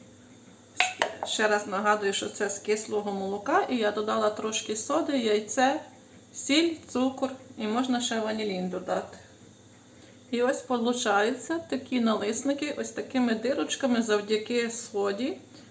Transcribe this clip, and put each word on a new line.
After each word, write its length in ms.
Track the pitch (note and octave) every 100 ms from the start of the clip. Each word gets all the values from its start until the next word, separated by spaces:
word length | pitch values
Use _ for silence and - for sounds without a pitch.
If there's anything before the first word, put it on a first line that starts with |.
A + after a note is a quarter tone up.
| - - - - - - - - - - - - -
Ще 220 | - G#3+
раз 180 | G#3 G#3
нагадую, 460 | F#3+ G#3 G#3 G3
що 160 | G3 G#3
це 220 | - G3+
з 80 | -
кислого 540 | - G#3+ A3 G#3+ G#3
молока, 540 | G3 G3 G3+ C4 F4 -
і 60 | B3
я 140 | G#3
додала 400 | G#3 G#3+ A3 G#3+
трошки 460 | G#3+ A3 A3 - G#3+
соди, 420 | - D4 D#4+ C#4
яйце, 640 | A3 G#3 G#3+ - B3+ D4+ - - - - -
сіль, 400 | - - D4 E4+ D#4+ -
цукор 420 | B3 C4 C4 C4 - - -
і 80 | G#3+
можна 340 | A3+ C4 A#3+
ще 200 | - A3+
ванілін 480 | A3 A3 G#3+ F#3 F3+
додати. 500 | F3+ - - - - - - - - - - - - - - -
І 120 | A#3+
ось 200 | B3 -
получаються 960 | - B3 A3+ A#3+ A3 G3+ G#3+ B3+ - E4
такі 420 | - C4 - B3+
налисники 720 | A3+ G#3 G3+ A3+ C#4 C#4+ D4 B3
ось 120 | A3+
такими 440 | - G#3 C4 A#3+
дирочками 680 | A3+ A#3+ D4 D4+ - C4+ A#3
завдяки 680 | A3 G#3 G3+ G#3+ G#3+ A#3+ A#3
соді. 680 | - - G#3 G3+ G3 C4+ F#4 - - -